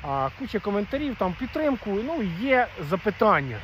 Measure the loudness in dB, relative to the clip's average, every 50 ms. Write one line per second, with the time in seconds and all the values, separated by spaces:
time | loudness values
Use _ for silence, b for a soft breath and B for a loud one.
0 | -4 -2 0 0 0 0 -2 -6 -10 -4 -4 -4 -2 0 0 0 -2 -2 -2 -4
1 | -2 -4 -2 -2 -2 -2 -2 -4 -6 -6 -2 0 2 2 0 0 -2 -2 -2 -2
2 | -2 -2 -2 -2 -2 -2 -2 -2 2 4 4 4 4 2 -2 -10 -4 -2 -2 0
3 | 0 -2 2 4 6 6 6 6 4 0 -6 -8